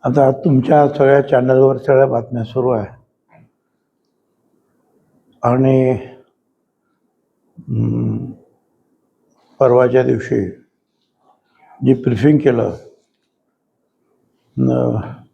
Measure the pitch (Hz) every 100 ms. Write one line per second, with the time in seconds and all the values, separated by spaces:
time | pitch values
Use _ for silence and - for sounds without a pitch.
0 | - 127 135 135 170 131 - 151 143 143
1 | 135 139 135 131 127 131 135 131 - 131
2 | 135 120 117 120 113 127 127 117 98 -
3 | _ _ _ _ _ _ _ _ _ _
4 | _ _ _ _ _ _ _ _ _ _
5 | _ _ _ _ 120 127 131 131 131 127
6 | - - _ _ _ _ _ _ _ _
7 | _ _ _ _ _ - - 117 117 117
8 | 117 110 - - _ _ _ _ _ _
9 | _ _ _ _ _ _ 131 123 127 127
10 | 127 123 - 123 92 - _ _ _ _
11 | _ _ _ _ _ _ _ _ 131 123
12 | - 117 139 151 139 117 110 - - _
13 | _ _ _ _ _ _ _ _ _ _
14 | _ _ _ _ _ - 64 62 62 58
15 | - - -